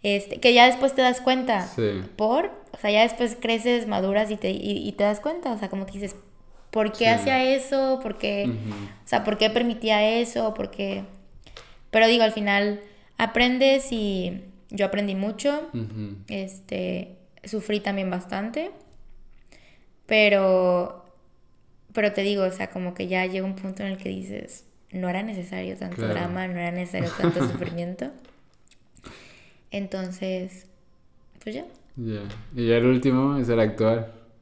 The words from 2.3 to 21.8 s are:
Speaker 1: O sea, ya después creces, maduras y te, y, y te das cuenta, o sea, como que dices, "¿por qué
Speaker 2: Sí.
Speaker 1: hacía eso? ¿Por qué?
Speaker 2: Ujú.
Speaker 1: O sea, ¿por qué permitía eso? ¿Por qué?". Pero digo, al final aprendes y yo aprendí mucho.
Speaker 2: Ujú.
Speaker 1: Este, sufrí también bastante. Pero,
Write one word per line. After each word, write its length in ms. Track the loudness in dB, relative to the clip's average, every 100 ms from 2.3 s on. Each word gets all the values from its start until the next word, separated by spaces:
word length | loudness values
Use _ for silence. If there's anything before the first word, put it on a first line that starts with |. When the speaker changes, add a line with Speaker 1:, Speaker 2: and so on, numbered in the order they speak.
| 2 0 -6 -18
Speaker 1:
O 60 | -6
sea, 80 | 0
ya 140 | 4
después 340 | 4 2 -2 -2
creces, 480 | -2 0 2 2 2
maduras 440 | 0 2 2 0
y 60 | -2
te, 120 | -2
y, 380 | -4 -4 -4 -4
y 40 |
te 100 | 0
das 160 | 0 0
cuenta, 320 | -4 -4 -4
o 60 | -4
sea, 100 | -6
como 160 | -6 -8
que 80 |
dices, 220 | -8 -10 -10 -16 -20 -20 -20 -6
"¿por 200 | -2 -2
qué 60 | 2
Speaker 2:
Sí. 80 | 2
Speaker 1:
hacía 380 | 4 2 2 2 0
eso? 440 | 0 0 0 0
¿Por 140 | -4 -6
qué? 280 | -4 -2 -2
Speaker 2:
Ujú. 260 | -4 -6 -10
Speaker 1:
O 320 | -12 -14 -2
sea, 160 | 0
¿por 140 | 0 2
qué 120 | 2
permitía 560 | 2 0 -2 0 2 4 2
eso? 340 | 0 -2 -2 -4
¿Por 160 | -10
qué?". 340 | -6 -6 -6 -8 -18 -20 -20 -20 -20 -20 -20 0
Pero 180 | 6 6
digo, 160 | 8 4
al 80 |
final 480 | 2 2 2 2 -2 -10 -20 -20 -2
aprendes 760 | 0 4 2 4 4 4 2
y 480 | -2 -2 -2 -4 -6 -12 -20 -12
yo 160 | -2 -2
aprendí 280 | 0 -2 -2
mucho. 540 | -4 -2 -2 -2 -4
Speaker 2:
Ujú. 440 | -8 -8 -8 -10 -10 -10
Speaker 1:
Este, 880 | -8 -6 -8 -6 -6 -4 -6 -8 -16 -20 _ -8
sufrí 340 | -8 -4 -4
también 300 | -2 -4 -4
bastante. 600 | -4 -6 -8 -6 -6 -8 -10 -20 -20 -20 -20 -20 -20 -20 -20 -20 -20 -20 _ _
Pero, 1000 | 6 6 6 6 4 4 2 0 -8 -20 _ _ _ _ _ _ _